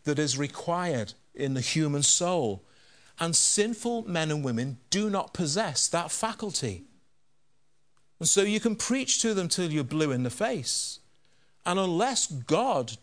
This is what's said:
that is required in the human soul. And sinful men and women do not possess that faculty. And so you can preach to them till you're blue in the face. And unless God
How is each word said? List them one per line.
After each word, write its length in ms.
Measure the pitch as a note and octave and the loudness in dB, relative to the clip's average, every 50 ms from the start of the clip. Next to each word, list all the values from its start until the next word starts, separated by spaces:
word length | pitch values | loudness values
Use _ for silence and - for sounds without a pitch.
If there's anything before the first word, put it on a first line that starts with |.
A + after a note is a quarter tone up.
| - | -2
that 140 | D3 D3 | 0 0
is 200 | C3 D3+ C#3+ B2 | 2 2 2 0
required 760 | C3+ C#3+ C#3 - - - E3+ E3+ F3+ F3+ F3 D3 A#2+ G#2+ G2 - - _ _ - | 0 -2 -4 -4 -6 -4 -2 -2 0 0 0 0 -2 -2 -4 -8 -16 _ _ -8
in 180 | - C#3 C3+ C3+ | -4 -2 -2 0
the 80 | C3 | 0
human 420 | A#2+ - - D#3+ D#3 D3 C#3+ C#3+ C#3+ | 0 0 0 2 2 2 2 2 4
soul. 600 | - - - F3 F3 F#3 E3+ C3 G#2+ G2 G2 - - - - - - - - - - - - | 4 4 4 2 2 0 2 0 0 -2 -4 -8 -16 -20 -20 -20 -20 -20 -20 -20 -14 -8 -4
And 160 | E3+ E3+ D#3+ | -2 0 2
sinful 720 | - - - - G#3 G#3 A3+ A#3 - - A#3+ A#3+ A#3 A3+ | 2 4 4 4 2 2 2 0 -2 -2 -2 -2 -2 -2
men 240 | - F3 E3 D#3+ D#3 | -2 -2 0 0 0
and 120 | D3+ D3+ C#3 | 0 0 0
women 360 | C3 A#2 A2+ B2 C#3 C3 - - - | 0 0 0 -2 -2 -6 -8 -6 -2
do 180 | - G3 G#3+ | 0 0 0
not 240 | G#3+ G3 F#3+ - - | 0 0 -2 -4 -4
possess 560 | - - F3+ C#3+ D3 G3+ A3 F3+ C3+ - - | -4 -2 -2 0 0 0 -2 -2 0 0 0
that 240 | - - E3+ E3+ D#3+ | 0 0 0 -2 -2
faculty. 760 | - - - A3 G#3+ - A3 G3+ D3+ - - A2+ F#2+ F2+ - - - _ _ _ _ _ _ _ _ _ _ _ _ _ _ _ _ _ _ _ - - - - - - | -4 -2 -2 -4 -4 -4 -6 -4 -4 -4 -4 -4 -6 -8 -12 -18 -20 _ _ _ _ _ _ _ _ _ _ _ _ _ _ _ _ _ _ _ -20 -20 -20 -20 -8 -2
And 80 | E3 | 0
so 140 | - - G3+ | 2 4 4
you 180 | G3 G#3 G#3+ G#3+ | 4 4 2 2
can 160 | - A#3 G#3 | 0 0 -2
preach 460 | G#3+ - - A#3+ C4+ B3+ - - - | -2 -2 0 0 0 0 0 0 2
to 140 | - A3+ G#3+ | 2 2 2
them 120 | F#3+ F3+ | 0 0
till 240 | D#3+ - F#3 F3+ E3 | 0 0 0 0 0
you're 120 | D3+ D3+ C#3 | 0 0 -2
blue 280 | A#2+ D3+ D#3 D#3 D3 | 0 0 0 2 2
in 120 | C3 B2 B2+ | 2 0 -2
the 80 | A#2+ | -2
face. 640 | - - G#3 A#3+ B3+ E3+ A#2+ - - - - - - - - _ _ _ _ - - - _ _ _ _ - | -2 -2 -2 -2 -2 -2 -4 -4 -4 -4 -4 -6 -10 -14 -18 _ _ _ _ -20 -20 -20 _ _ _ _ -2
And 140 | F3 F3+ | 0 2
unless 480 | F#3+ F#3+ F#3 E3+ E3+ A3+ C4+ B3 - - | 2 2 2 2 2 2 2 0 0 -2
God 720 | - D#3 C3 A#2 - D3+ F#3+ B3 C4+ G3+ C#3+ B2 A2+ A2+ - | -2 -4 -4 -2 2 2 2 4 4 2 0 0 -2 -6 -4